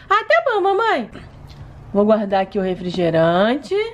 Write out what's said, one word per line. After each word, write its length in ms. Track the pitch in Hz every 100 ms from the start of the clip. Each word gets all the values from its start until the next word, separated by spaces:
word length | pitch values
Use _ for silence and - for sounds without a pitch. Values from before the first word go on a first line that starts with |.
| -
Ah, 140 | 415
tá 200 | 440 659 622
bom, 160 | 415
mamãe. 480 | 392 392 453 320 208 - - - - - - - -
Vou 120 | 202 208
guardar 360 | 214 202 196
aqui 160 | 190 208
o 40 |
refrigerante. 1120 | 185 180 180 180 165 160 165 175 220 294 - 392 453